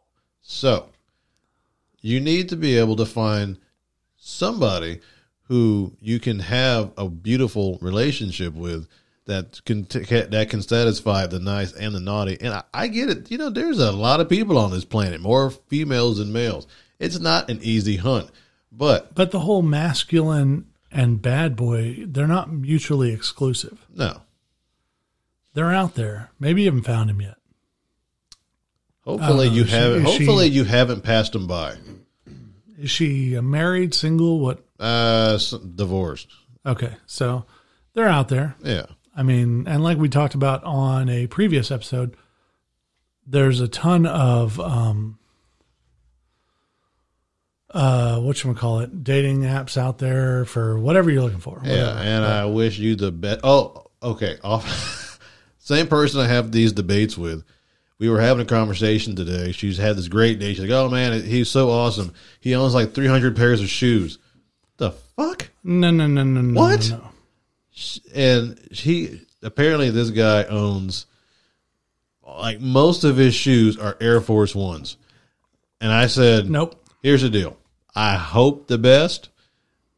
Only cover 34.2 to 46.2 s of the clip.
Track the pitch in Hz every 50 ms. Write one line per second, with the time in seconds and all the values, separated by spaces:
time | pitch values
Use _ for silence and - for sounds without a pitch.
34.2 | 165 170 165 160 139 127 131 - _ _ _ - - 117 117 117 117 113 113 113
35.2 | 110 110 107 101 - - 120 - - 92 85 92 104 90 95 95 92 82 69 -
36.2 | - - _ _ _ _ _ _ - 139 123 - 120 117 110 - _ - - -
37.2 | 135 120 123 123 110 _ _ _ _ _ _ _ _ _ - 226 226 208 165 143
38.2 | 131 - 135 127 143 151 135 - - 147 110 82 - - - _ _ _ _ 160
39.2 | 131 131 127 123 120 120 120 120 - 175 156 147 160 170 170 151 156 143 123 143
40.2 | 147 135 - 139 139 139 135 135 - 175 151 135 135 135 131 131 131 127 120 120
41.2 | 123 117 - 175 214 208 160 135 113 - 139 117 - - 131 123 123 120 - _
42.2 | _ _ _ _ _ _ _ _ _ _ _ _ _ _ _ _ _ _ _ _
43.2 | _ 131 127 143 135 131 127 123 123 113 - - - 170 180 175 165 160 - 165
44.2 | 135 123 120 120 117 110 107 165 - - 131 117 117 113 107 104 107 110 107 -
45.2 | _ _ _ _ _ _ _ _ _ _ _ _ _ _ _ _ _ _ _ _